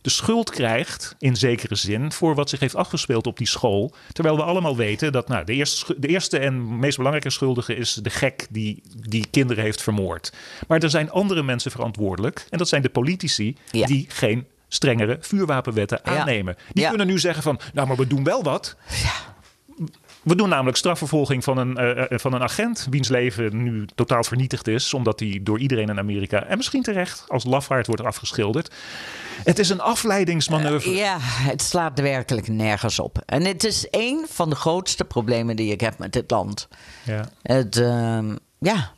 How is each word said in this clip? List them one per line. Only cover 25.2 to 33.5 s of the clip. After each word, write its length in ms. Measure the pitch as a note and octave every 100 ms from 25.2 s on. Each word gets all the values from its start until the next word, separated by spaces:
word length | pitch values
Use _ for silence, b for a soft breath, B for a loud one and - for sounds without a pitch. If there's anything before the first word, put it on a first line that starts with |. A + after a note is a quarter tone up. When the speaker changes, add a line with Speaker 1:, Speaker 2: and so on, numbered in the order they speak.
| A2 F#2+
Speaker 1:
door 160 | G2 G#2+
iedereen 300 | C3+ B2 G#2+
in 100 | G2+
Amerika, 440 | G2+ G2+ G2 G2+
en 140 | - A3+
misschien 240 | C4+ C4+
terecht, 400 | A#3+ G3 F3+ - -
als 160 | B2+
lafaard 440 | A#2+ C3+ - C3 A#2
wordt 160 | A2
afgeschilderd. 720 | A#2 - - - G#2 C3 - B B B B B B B
Het 160 | - F#3+
is 100 | F3+
een 120 | F#3+
afleidingsmanoeuvre. 1080 | A#2+ A#3 A3+ G3+ F3 E3 C#3+ D#3 D3 D3 F3
Speaker 2:
Eh, 60 | F#3
ja, 200 | G3+ F3+
het 400 | B2 A#2 C3+ A#2
slaat 380 | - F3 E3 C3
werkelijk 480 | C#3 C3 A#2 A#2 A2
nergens 520 | G#2+ G#2+ G#2 A2+ -
op. 220 | - - -
En 200 | C#3
het 180 | F#3